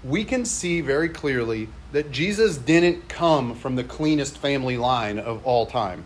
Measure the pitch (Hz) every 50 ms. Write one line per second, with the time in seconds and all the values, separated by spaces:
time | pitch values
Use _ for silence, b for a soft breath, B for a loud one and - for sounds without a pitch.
0 | - 127 139 196 220 196 262 254 240 - - - - 175 170 170 156 135 135 147
1 | 165 165 165 - - 147 131 123 117 113 113 110 110 110 - - - - - 147
2 | 151 147 131 123 156 196 208 196 226 214 165 135 120 151 160 170 170 175 170 170
3 | - - - - 170 170 160 143 127 120 117 117 - 135 127 127 123 127 - -
4 | 156 156 156 147 139 135 - - - 139 139 135 131 127 127 120 120 123 127 120
5 | 113 107 104 107 - 117 117 110 110 131 123 120 113 110 - 123 110 95 90 -
6 | -